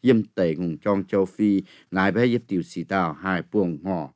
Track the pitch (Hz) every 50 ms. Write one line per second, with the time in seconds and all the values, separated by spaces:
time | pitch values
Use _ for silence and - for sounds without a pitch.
0 | - 123 123 113 104 - _ - 92 85 80 73 90 85 80 73 _ 104 101 98
1 | 92 - - 101 95 92 - - 104 104 101 98 98 - - - _ _ - 95
2 | 95 98 92 107 120 127 117 120 - _ 101 90 82 - - 87 82 - 95 95
3 | 90 82 76 71 90 95 95 87 78 _ - 107 98 87 85 71 80 95 92 85
4 | 76 67 _